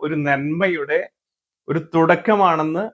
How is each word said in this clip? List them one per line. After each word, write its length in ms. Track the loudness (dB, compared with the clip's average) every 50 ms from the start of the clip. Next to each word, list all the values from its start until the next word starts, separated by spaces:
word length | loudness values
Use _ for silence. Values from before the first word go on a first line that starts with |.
ഒരു 140 | -8 -6 -4
നന്മയുടെ 960 | -2 -2 0 -2 -2 -2 -4 -4 -2 -2 -2 -2 -4 -4 -2 -2 -2 -4 -6 _ _ _ _ _ _ _ _ _ _ _ -4
ഒരു 100 | -4 -4 -4 -2 0
തുടക്കമാണെന്ന് 960 | 2 4 4 4 2 2 2 2 4 4 4 2 2 0 -2 -4 -4 -6 -8